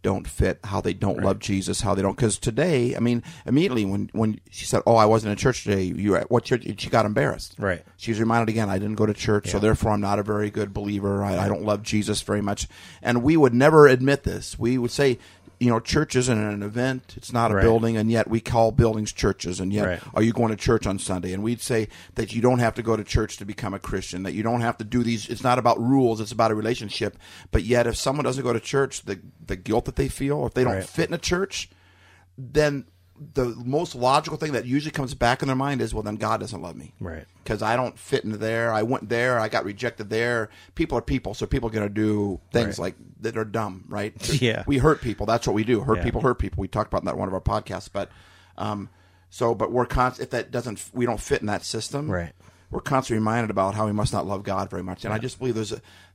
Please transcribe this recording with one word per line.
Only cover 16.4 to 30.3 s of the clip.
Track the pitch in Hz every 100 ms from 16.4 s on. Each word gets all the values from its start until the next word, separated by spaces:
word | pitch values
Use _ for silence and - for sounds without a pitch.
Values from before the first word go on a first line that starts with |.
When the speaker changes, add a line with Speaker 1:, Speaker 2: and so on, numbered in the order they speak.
| 107 104
Speaker 1:
event. | 104 117 131 127 - -
It's | -
not | 120 117
a | 101
Speaker 2:
Right. |
Speaker 1:
building, | 113 113 113 113
and | 110
yet | 113 -
we | 113
call | - 117 113
buildings | 110 117 110 107
churches, | - 107 - - 90
and | 95
yet, | 104 98
Speaker 2:
Right. | 85 -
Speaker 1:
"Are | -
you | 113
going | 117 113
to | 104
church | - 113 104
on | 95
Sunday?" | - 92 92
And | 92
we'd | 107 120
say | - 113 107 - - -
that | 104
you | 110
don't | 120 127
have | 117 110
to |
go | 110 110
to |
church | 101 131 107 -
to | 101
become | 104 104
a | 98
Christian, | - 98 - 90
that | 95
you | 87
don't | 110 120
have | 117 -
to | 104
do | 120
these. | 113 113 -
It's | 117
not | 123 123
about | 117 113 117
rules. | 135 123 110
It's | 107
about | 113 113
a | 110
relationship. | 110 123 104 - 104 - - - -
But | 120 101
yet, | 120 117
if | 110
someone | 143 143
doesn't | 127 131 123
go |
to | 113
church, | - 139 135 -
the, | - 98 95 - -
the | 95
guilt | 95 110
that | - -
they | 139
feel, | - 139